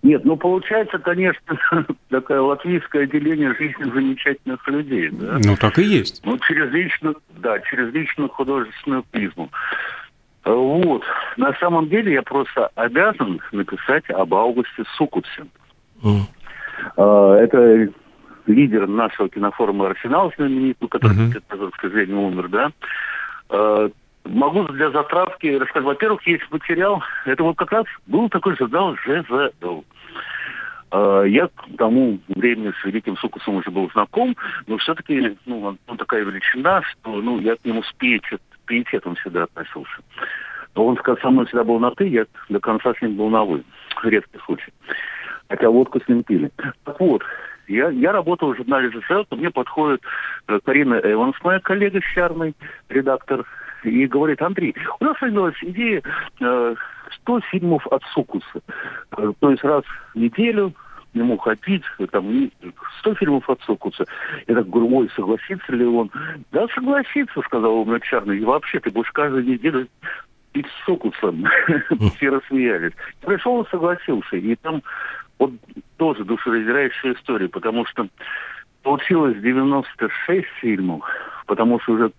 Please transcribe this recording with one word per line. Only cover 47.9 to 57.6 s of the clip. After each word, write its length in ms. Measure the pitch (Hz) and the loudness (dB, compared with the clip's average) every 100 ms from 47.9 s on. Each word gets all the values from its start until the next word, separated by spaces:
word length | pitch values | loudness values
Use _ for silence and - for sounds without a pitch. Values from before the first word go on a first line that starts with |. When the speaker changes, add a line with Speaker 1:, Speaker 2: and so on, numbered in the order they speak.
Speaker 1:
я 220 | 131 147 | 2 2
работал 400 | 208 165 175 151 | 2 0 0 0
в 40 | 120 | -2
журнале 340 | 120 135 123 | 0 0 0
«Ж 100 | 113 - | -2 -2
З 60 | |
Л», 120 | 180 208 | -2 0
ко 100 | 120 | -4
мне 140 | 113 | -4
подходит, 500 | 123 123 - 151 131 - - - - - | -2 -4 0 0 0 -2 -10 -8 -10 -2
э, 100 | 104 | -2
Карина 300 | - 135 143 117 | 2 2 4 2
Эванс, 340 | - 107 123 139 | 2 2 2 0
моя 160 | 175 185 | 0 0
коллега 400 | - 196 202 190 | 0 0 0 0
с 140 | - | -2
Чарной, 400 | - 175 165 160 147 - - _ | 0 0 0 -6 -6 -16 -20 _
редактор, 560 | 135 135 131 - 131 113 - - - | 0 0 -2 -2 -4 -4 -12 -16 -8
и 240 | 113 117 135 | 0 2 2
говорит: 340 | 143 156 139 | 2 0 0
«Андрей, 320 | 165 196 160 - - - | -2 -2 -4 -4 -8 -2
у 40 | |
нас 140 | 269 302 | -2 0
появилась 380 | 262 208 180 - | 0 2 0 -2
идея, 400 | 170 180 233 196 - - - - | -8 -4 -2 -2 -4 -8 -8 -4
э, 340 | 247 247 120 113 - - - - | 0 2 0 -2 -10 -16 -18 -14
сто 200 | - 240 | -2 -2
фильмов 460 | - 185 | 0 -2